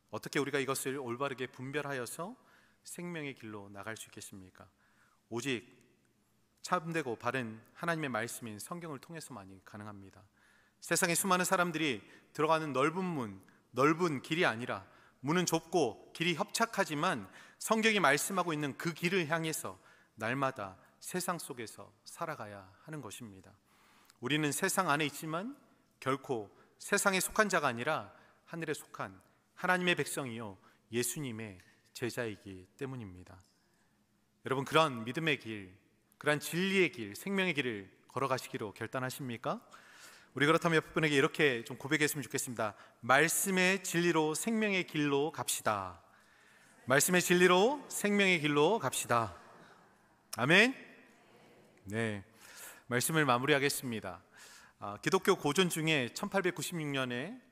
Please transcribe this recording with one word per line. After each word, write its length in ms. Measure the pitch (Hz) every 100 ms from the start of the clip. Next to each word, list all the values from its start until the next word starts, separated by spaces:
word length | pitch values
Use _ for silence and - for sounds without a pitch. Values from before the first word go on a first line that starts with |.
| _
어떻게 260 | 110 - 151
우리가 220 | 135 139
이것을 400 | 131 131 139 139
올바르게 480 | 123 123 143 131 127
분별하여서 880 | - 131 147 143 135 117 - 180 254 _ _ _ _
생명의 500 | - - 175 170 143
길로 360 | 127 110 107 98
나갈 280 | 98 101 110
수 100 | -
있겠습니까? 600 | 107 - 101 92 - 95 _ _ _ _ _ -
오직 360 | 117 135 117 - - _ _ _ _ _ _ _ _
참되고 540 | - 180 165 165 127 110
바른 440 | 120 127 113 110 -
하나님의 360 | - 170 160 143
말씀인 500 | 113 117 - 117 104
성경을 400 | - 175 165 135
통해서만이 640 | - 165 - 113 95 95 -
가능합니다. 580 | 104 107 101 95 98 98 _ _ _ _ _
세상의 340 | - 165 180 165
수많은 300 | 196 180 175
사람들이 580 | 190 175 156 156 107 - - _
들어가는 400 | - 156 160 156
넓은 300 | 127 151 175
문, 380 | 180 156 110 95 - - _
넓은 500 | 117 143 160 180 131
길이 240 | - 160 156
아니라 400 | 113 123 104 95 - - _
문은 260 | 135 180 170
좁고 640 | 160 - 180 123 98 -
길이 220 | - 170 156
협착하지만 920 | 208 - 226 202 160 147 180 135 95 - - -
성경이 420 | - 226 220 208
말씀하고 540 | 147 147 - 196 175
있는 240 | 151 147 -
그 160 | 170
길을 360 | 156 170 190 147
향해서 500 | 165 160 151 104 92 - - _
날마다 640 | - 110 135 135 120 98 92 - _
세상 400 | - 180 180 170
속에서 520 | - 123 107 - 101 _
살아가야 680 | - - 165 135 107 101 95 101
하는 180 | - 156
것입니다. 500 | 110 - 113 95 92 98 _ _ _ _ _ -
우리는 320 | 123 151 151
세상 400 | 135 190 196 175
안에 140 | 143 147
있지만 500 | - 160 160 233 285 _ _ _ -
결코 500 | 131 135 - 117 98 - - -
세상에 400 | - 202 202 190
속한 280 | - - 208
자가 200 | 180 143
아니라 440 | 117 131 147 104 - - _ -
하늘에 280 | 170 160
속한 480 | 147 - - 113 95 _ _ _
하나님의 400 | - 180 180 180
백성이요 640 | 170 139 160 131 113 110 95 - _ -
예수님의 680 | 113 120 160 135 110 110 92 - _ _
제자이기 760 | - 120 127 117 101 98 92 90 -
때문입니다. 640 | 131 131 101 90 92 92 _ _ _ _ _ _ _ _ _ _ 117
여러분, 180 | 135 131
그런 380 | 156 156 120
믿음의 340 | 113 165 160 135
길, 380 | 110 107 92 95 _ _ _ -
그런 220 | 147 147
진리의 520 | - 170 190 190 160
길, 240 | 123 101 104
생명의 380 | 196 196 185
길을 420 | 147 127 104 95 _ _
걸어가시기로 640 | 123 131 127 - 131 107
결단하십니까? 880 | - 110 135 127 - 131 113 143 214 - - - - - - -
우리 140 | 127 143
그렇다면 300 | 160 170 160
옆에 140 | -
분에게 220 | 175 156 143
이렇게 480 | 156 - 147 117 -
좀 120 | 123
고백했으면 460 | 135 151 147 151
좋겠습니다. 520 | 117 135 - 117 107 - - _
"말씀의 840 | 117 135 165 - 196 185 180 190
진리로 500 | - 170 175 160 156
생명의 540 | 151 226 220 214 190 -
길로 440 | 156 147 139 156
갑시다. 680 | - 120 - 113 104 92 90 - - _ _ - - - - -
말씀의 360 | 139 - 180
진리로 640 | 170 180 180 180 226 294 -
생명의 500 | - 208 202 190 175
길로 400 | 147 147 156 220
갑시다." 580 | 127 - - 120 107 - - - - - - _ _ _ - -
아멘. 380 | 127 185 247 - - - - _ _ - - - - _
네, 400 | 95 110 113 101 95 - - - - - -
말씀을 380 | 120 - 160 143
마무리하겠습니다. 960 | 120 135 143 139 - 131 110 95 87 - - - - - -
아, 140 | 101 104
기독교 380 | 156 185 202 180
고전 340 | - 143 180
중에 400 | 160 156 151 120 -
천팔백구십육 720 | 202 196 180 165 - 170 147
년에 520 | 139 127 123 165 254 -